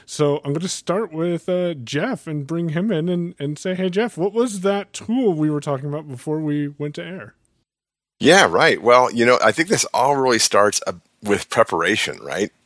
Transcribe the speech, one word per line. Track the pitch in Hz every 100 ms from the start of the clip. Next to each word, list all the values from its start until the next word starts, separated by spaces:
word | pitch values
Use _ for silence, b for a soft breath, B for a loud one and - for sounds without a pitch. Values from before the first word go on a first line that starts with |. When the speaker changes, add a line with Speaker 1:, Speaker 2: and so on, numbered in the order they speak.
Speaker 1:
So | B - 147 143
I'm | 143
gonna | 147 180
start | - - 180 208
with, | 156 170 170 -
uh, | 180 180
Jeff | 147 113 143 220 220 -
and | 151 135
bring | 165 170
him | 156 214
in | 165 170
and, | 175 175 -
and | 143 151
say, | 190
"Hey, | 185 185
Jeff, | 180 233 -
what | 196
was | 220 247 202
that | 190 202 190
tool | - - 240 233
we | 156 151
were | 147
talking | 147 135 147
about | 147 151
before | 123 - 156
we | 151 147 143
went | 143 147 147
to |
air?" | 165 185 113 _ _ _ _ _ _ _ _ _
Speaker 2:
Yeah, | 139 185 120
right. | 87 156 104
Well, | 113 123 127
you | 117
know, | 117 123
I | 110
think | 107 170
this | 160 -
all | - 131 143
really | 131 113
starts, | - 101 104 - -
uh, | 87 _ _
with | 104 98 -
preparation, | - 113 87 85 110 - 62
right? | 69 80 101 -